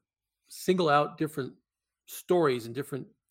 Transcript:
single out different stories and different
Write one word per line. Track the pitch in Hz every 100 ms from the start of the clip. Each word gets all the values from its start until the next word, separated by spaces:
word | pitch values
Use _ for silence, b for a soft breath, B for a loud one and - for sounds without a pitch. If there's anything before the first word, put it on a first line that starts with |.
| _ _ _ _ _
single | - - 185 165
out | 147 151 -
different | 156 - 127 - _ _ _ _ -
stories | - - 180 156 123 113
and |
different | 117 139 135 113 _ _